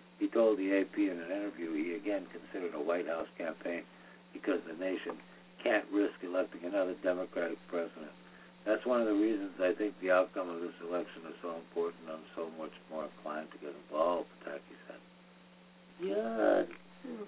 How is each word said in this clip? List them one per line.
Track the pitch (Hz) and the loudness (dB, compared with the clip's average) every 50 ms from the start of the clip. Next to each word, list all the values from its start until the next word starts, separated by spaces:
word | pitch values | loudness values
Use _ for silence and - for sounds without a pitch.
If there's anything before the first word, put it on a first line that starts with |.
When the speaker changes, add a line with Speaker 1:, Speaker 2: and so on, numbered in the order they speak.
| - - - - | -20 -18 -4 -2
Speaker 1:
he | 104 | -2
told | 101 - 117 113 110 107 92 | 2 6 6 6 6 6 4
the | 95 95 | 4 4
A | 98 98 92 | 4 4 2
P | 90 - 104 104 95 | 2 2 2 2 2
in | 90 85 | 0 -2
an | 85 82 | -4 -4
interview | 95 101 104 101 95 85 85 82 80 | -4 -4 -4 -4 -6 -6 -4 -2 -2
he | 76 78 87 85 | -2 -2 -2 -2
again | 101 98 104 101 95 90 85 | -4 -2 -2 -2 -2 -4 -6
considered | - 85 - - - 98 87 85 78 | -12 -14 -12 -10 -6 -4 -4 -4 -4
a | 73 | -2
White | 71 85 87 87 85 | 0 0 0 0 0
House | 78 82 80 - - - | -2 -2 -4 -4 -6 -8
campaign | - 85 80 - - - 87 85 85 - - - - - - - - - - - | -6 -6 -6 -6 -4 -4 -4 -4 -6 -8 -12 -18 -20 -20 -20 -20 -20 -18 -16 -14
because | - - 104 92 85 85 82 | -4 -2 0 0 0 -2 -6
the | 80 | -6
nation | 82 95 95 92 82 - - - - - - - - - - - - - | -4 -2 -2 -2 -2 -4 -6 -8 -10 -12 -18 -20 -20 -20 -20 -8 -2 2
can't | 117 110 104 101 - | 2 2 2 2 2
risk | 98 104 101 104 - - 92 | 2 2 2 2 0 -4 -6
electing | 90 90 92 90 - - 85 85 | -2 0 0 0 0 -4 -8 -6
another | 87 101 101 92 92 90 - 92 | -2 0 2 2 0 -2 0 0
Democratic | 92 90 90 92 87 - 90 87 85 82 - - | 0 0 0 -2 -4 -4 -2 -2 -2 -4 -6 -8
president. | - 90 87 85 82 - 80 78 76 - - - - - - - - - - - | -4 -2 -2 -2 -4 -6 -12 -14 -14 -16 -18 -20 -20 -20 -20 -20 -20 -20 -4 0
That's | 104 110 107 - | 0 0 2 2
one | 120 123 120 | 2 4 4
of | 117 | 4
the | 107 104 | 4 6
reasons | 101 107 113 110 101 98 95 87 | 6 6 4 4 2 -2 -4 -2
I | 95 92 90 104 | 2 2 2 4
think | 101 107 104 92 90 92 | 2 0 -2 -2 0 4
the | 92 | 6
outcome | 90 92 92 92 - 98 92 87 | 6 6 6 4 0 -4 -4 -4
of | 85 85 | -4 -4
this | 87 85 - 90 87 | -6 -6 -8 -8 -6
election | 82 87 87 82 - - 87 80 | -4 -2 -2 -4 -4 -8 -12 -12
is | 78 - - | -12 -12 -8
so | - 87 82 | -8 -8 -8
important. | 82 - - - 82 85 85 - - 82 80 | -8 -10 -6 -2 -2 0 -2 -2 -6 -10 -12
I'm | 80 78 76 - - | -10 -12 -12 -10 -8
so | 82 82 80 80 80 | -8 -8 -6 -8 -8
much | 78 76 - - - - | -10 -10 -12 -14 -14 -8
more | 80 78 76 - | -6 -6 -6 -6
inclined | - - - 78 76 78 76 71 73 | -8 -10 -8 -8 -6 -6 -8 -10 -12
to | |
get | 73 73 73 71 | -12 -10 -10 -10
involved, | - - - 87 87 85 87 87 82 - - - - - | -12 -10 -2 2 2 4 4 4 2 -2 -6 -12 -14 -10
Pataki | - 71 71 - - - - - | -10 -10 -10 -10 -14 -20 -18 -16
said. | - - - - - - - - - - - - - - - - - - - - - - - 175 | -16 -16 -16 -18 -20 -20 -20 -20 -20 -20 -20 -20 -20 -20 -20 -20 -20 -20 -20 -20 -20 -10 -6 -4
Yeah. | 196 202 208 226 226 226 220 214 - - - - - - - - - - - - | -2 0 0 0 0 2 4 6 6 6 6 4 0 -6 -14 -18 -20 -18 -14 -12
Speaker 2:
Oh, | 254 240 220 208 | -10 -10 -10 -10